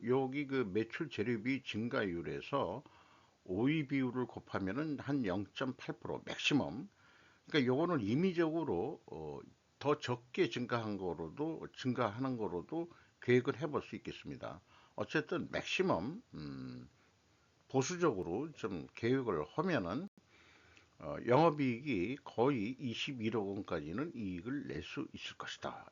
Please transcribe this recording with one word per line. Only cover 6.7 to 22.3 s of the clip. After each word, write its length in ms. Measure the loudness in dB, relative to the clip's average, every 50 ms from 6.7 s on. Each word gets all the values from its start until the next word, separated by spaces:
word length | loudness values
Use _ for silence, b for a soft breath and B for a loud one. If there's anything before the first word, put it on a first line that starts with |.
| -2 -6 -8 -10 b b b b b b b b b b b
그러니까 260 | 0 2 4 4 4
요거는 280 | 4 4 4 2 2 2
임의적으로, 1000 | 2 2 4 4 4 4 4 4 2 2 2 0 0 0 2 0 0 -2 -4 -8 _
어, 340 | -12 -10 -8 -8 -8 -8 -10 -12 -14 -20 _ _ _ _ -2
더 200 | 0 0 2 2
적게 500 | 0 -2 -2 -2 -4 -2 0 2 2 2
증가한 480 | 2 -2 -2 0 0 0 0 0 -2
거로도, 680 | -2 -2 -2 -2 -2 -4 -6 -4 -4 -4 -4 -4 -6 -8 -10 -8
증가하는 600 | -4 -2 0 0 2 0 0 0 -2 -2 -2 -2
거로도 540 | -2 -2 -2 -2 -4 -4 -4 -4 -6 -6 -6 B B B B B _
계획을 400 | 4 6 6 6 6 2 0 -2
해볼 220 | -2 -2 -2 -4
수 140 | -4 -6 -8
있겠습니다. 640 | -8 -8 -10 -10 -8 -10 -10 -10 -8 -10 -10 -10 -12 B B B B B B B
어쨌든 540 | -6 -4 0 0 0 0 0 -2 -4 -2 -2
맥시멈, 720 | -4 -4 -2 0 2 2 4 4 4 2 2 -2 -4 -8 -12 _ -12
음, 540 | -10 -8 -8 -8 -8 -8 -10 -10 -12 -14 -16 b b b b b b b b b b b b _ _ _ 0
보수적으로 840 | 2 2 2 2 2 2 2 2 2 2 0 -2 -2 -2 -2 -4
좀 340 | -6 -6 -4 -4 -4 -4 -6 -8 -6
계획을 500 | 0 2 2 4 4 2 2 2 2 0
하면은, 640 | -2 -2 0 0 2 2 2 2 0 -2 -2 -4 -8 -12 -18 B B B B B B B B B B B B B B _ -10
어, 160 | -8 -6 -6 -2 4
영업이익이 920 | 6 8 8 8 6 6 4 2 2 0 0 0 0 2 2 2 0 -2 -6
거의 540 | -10 -4